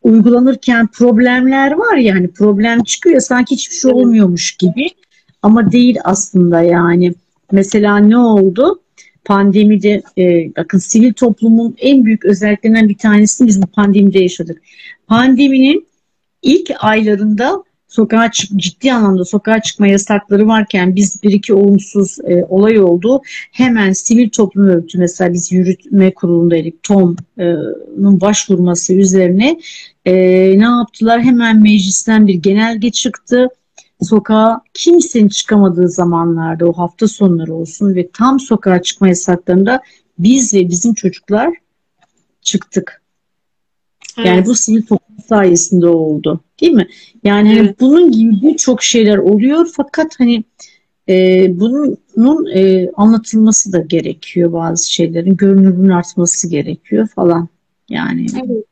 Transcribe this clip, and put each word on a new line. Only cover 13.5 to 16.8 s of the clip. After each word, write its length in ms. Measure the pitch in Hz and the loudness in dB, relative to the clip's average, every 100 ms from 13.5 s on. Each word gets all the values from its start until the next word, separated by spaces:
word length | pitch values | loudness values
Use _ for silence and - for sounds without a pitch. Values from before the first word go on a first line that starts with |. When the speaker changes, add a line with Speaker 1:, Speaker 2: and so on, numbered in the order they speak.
| 196 | 2
Speaker 1:
bu 60 | 190 | -2
pandemide 520 | - 202 202 196 190 | 0 0 2 2 2
yaşadık. 420 | 180 180 165 165 _ _ - - _ | 0 -4 -12 -12 _ _ -20 -20 _
Pandeminin 800 | 226 254 254 277 269 262 349 - _ _ _ _ _ | 0 2 2 2 2 2 0 -6 _ _ _ _ _
ilk 300 | 262 339 359 | 0 0 -2
aylarında 840 | - | -4